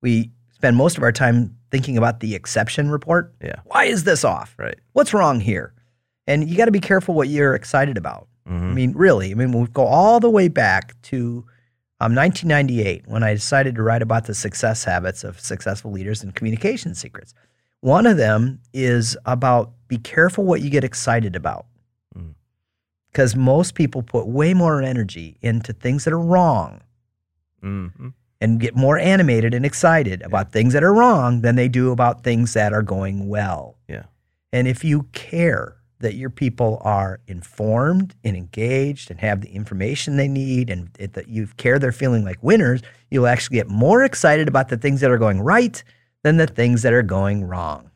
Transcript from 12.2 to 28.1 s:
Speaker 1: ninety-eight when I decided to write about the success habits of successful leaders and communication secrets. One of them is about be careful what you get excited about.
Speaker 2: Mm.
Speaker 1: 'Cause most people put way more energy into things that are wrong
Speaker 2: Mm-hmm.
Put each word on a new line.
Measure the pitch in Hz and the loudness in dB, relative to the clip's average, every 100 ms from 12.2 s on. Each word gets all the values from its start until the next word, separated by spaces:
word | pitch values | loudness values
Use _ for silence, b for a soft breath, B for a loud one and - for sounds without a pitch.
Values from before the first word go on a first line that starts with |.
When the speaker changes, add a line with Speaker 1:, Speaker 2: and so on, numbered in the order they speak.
| 160 180 170 | 2 0 0
Speaker 1:
ninety-eight | 147 139 120 101 85 - | 2 2 0 -2 -4 -6
when | 107 | -2
I | 110 104 | 0 0
decided | - 139 135 117 | 0 0 0 0
to | |
write | 110 113 | 0 0
about | 113 113 113 | 0 -2 -4
the | |
success | 104 107 - 117 110 | -8 -8 -4 -4 -2
habits | - 90 90 90 | -4 -4 -4 -8
of | 98 87 | -12 -14
successful | - - - 104 110 | -12 -8 -8 -8 -10
leaders | 98 95 107 | -10 -8 -8
and | 98 92 | -8 -8
communication | 113 110 196 247 170 - | -6 -4 -4 -4 -8 -12
secrets. | - - - _ _ _ _ _ | -14 -18 -20 _ _ _ _ _
One | 127 151 233 | 2 4 6
of | 190 | 4
them | 110 110 120 135 _ | 4 2 0 -4 _
is | 131 127 120 113 123 - | -4 0 0 0 -4 -4
about | 123 127 123 113 - _ | -2 2 2 0 -10 _
be | 123 | -10
careful | - - 170 180 196 | -4 2 2 2 0
what | 170 | 0
you | 143 | 0
get | 139 131 | 0 -2
excited | - - 120 107 90 | -6 -2 0 0 -4
about. | 80 50 - _ _ _ _ 90 | -6 -8 -14 _ _ _ _ -20
Speaker 2:
Mm. | 85 76 _ _ _ _ _ _ _ | -18 -20 _ _ _ _ _ _ _
Speaker 1:
'Cause | - 127 113 | 0 2 2
most | 131 143 180 - | 2 2 0 0
people | 147 135 | -2 -2
put | 120 123 104 | -4 -4 -4
way | 127 156 | 0 2
more | 185 170 151 | 4 2 0
energy | 131 127 101 82 82 - | -2 -4 -4 -8 -16 -6
into | 117 113 - | -2 -2 -4
things | 113 123 139 160 | -8 -4 -2 -2
that | |
are | 165 | -2
wrong | 170 180 175 120 78 50 _ _ _ _ _ _ _ _ | 2 4 4 2 -2 -10 _ _ _ _ _ _ _ _
Speaker 2:
Mm-hmm. | 95 98 90 - 127 | -8 -8 -8 -14 -18